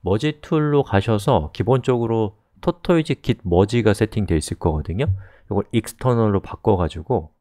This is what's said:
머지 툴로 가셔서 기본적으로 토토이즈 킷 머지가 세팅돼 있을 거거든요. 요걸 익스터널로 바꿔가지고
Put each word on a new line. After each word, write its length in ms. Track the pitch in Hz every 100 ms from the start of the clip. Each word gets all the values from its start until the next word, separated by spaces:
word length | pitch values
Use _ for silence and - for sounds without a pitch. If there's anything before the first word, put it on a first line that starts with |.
머지 380 | 92 104 151 151
툴로 420 | - 160 151 143
가셔서 680 | 135 101 98 107 101 117 76
기본적으로 840 | - 95 131 123 123 117 113 107 - _ _
토토이즈 600 | - 170 - 170 156 139
킷 180 | - -
머지가 500 | 90 85 101 120 107
세팅돼 420 | 98 107 - 98 82
있을 220 | - -
거거든요. 460 | 87 76 73 90 131 - - - _
요걸 160 | 101 -
익스터널로 720 | 117 - - 127 120 110 98
바꿔가지고 920 | - - - 95 85 85 80 120 78 _